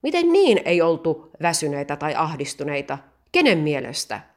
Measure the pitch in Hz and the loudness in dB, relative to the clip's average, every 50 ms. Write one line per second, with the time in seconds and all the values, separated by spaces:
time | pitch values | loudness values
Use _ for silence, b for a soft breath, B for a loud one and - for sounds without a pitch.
0 | - 285 302 349 349 339 339 392 403 311 214 180 - - 175 175 165 165 165 160 | -4 -2 0 2 2 4 4 6 6 6 4 4 2 0 2 2 4 2 2 0
1 | - 165 156 156 - - _ - 156 170 165 - - 151 143 143 143 143 147 143 | 0 -4 -4 -4 -8 -20 _ -4 -2 -2 -2 0 -2 -4 -4 -4 -6 -6 -6 -6
2 | 147 156 147 - 160 156 165 135 139 135 - - 143 147 147 143 139 - 143 139 | -4 -4 -2 -2 -2 -4 -4 -6 -8 -10 -8 -8 -8 -6 -6 -6 -6 -6 -8 -10
3 | - _ _ _ _ _ - 339 330 269 196 165 151 151 147 139 113 - - - | -10 _ _ _ _ _ 0 2 4 4 4 2 2 -2 -2 -4 -6 -8 -8 -10
4 | - - 107 101 - _ _ | -8 -8 -10 -12 -12 _ _